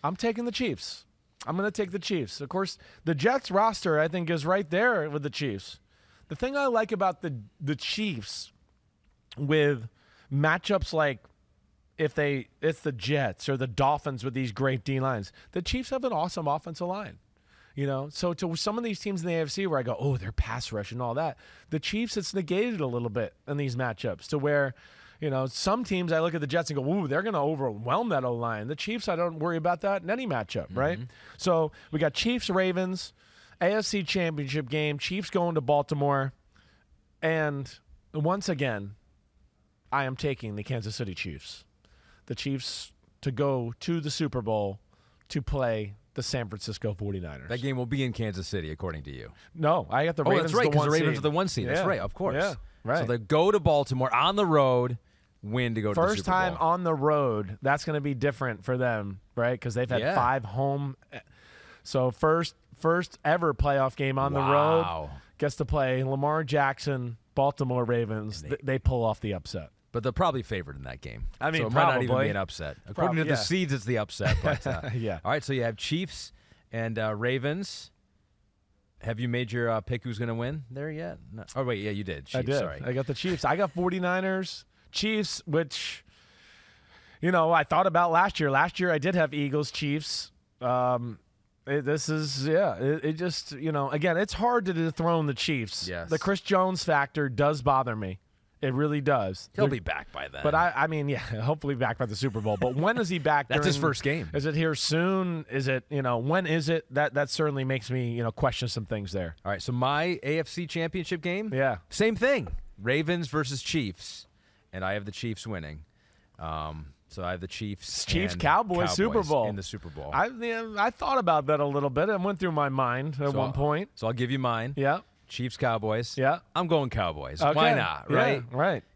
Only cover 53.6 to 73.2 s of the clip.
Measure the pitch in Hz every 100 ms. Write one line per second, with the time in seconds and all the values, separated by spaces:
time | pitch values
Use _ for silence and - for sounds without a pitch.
53.6 | 156 147 139 127 127 123 156 202 196 156
54.6 | 135 123 123 120 _ _ _ _ 104 120
55.6 | 120 113 107 104 180 208 185 185 185 175
56.6 | 160 175 175 156 143 151 135 107 98 104
57.6 | 135 143 - 151 143 131 143 - 131 110
58.6 | - 127 123 113 101 95 _ - 120 123
59.6 | 123 113 123 120 123 180 123 135 107 107
60.6 | 139 139 139 131 _ 143 - - - -
61.6 | - - - 139 127 - 160 160 165 -
62.6 | _ - 160 170 175 - 147 170 165 135
63.6 | 147 139 131 - 139 135 139 139 135 143
64.6 | 151 165 175 165 104 69 - _ 147 -
65.6 | 139 151 131 127 131 139 143 156 147 143
66.6 | 139 135 - 135 123 117 _ - 139 -
67.6 | 131 127 117 120 113 110 107 101 78 139
68.6 | 135 131 - 131 113 107 107 95 - 92
69.6 | 76 _ _ 120 113 - 175 135 107 101
70.6 | 73 69 65 64 65 55 60 - 143 160
71.6 | 113 127 165 127 123 127 139 101 95 -
72.6 | 76 71 - 107 143 160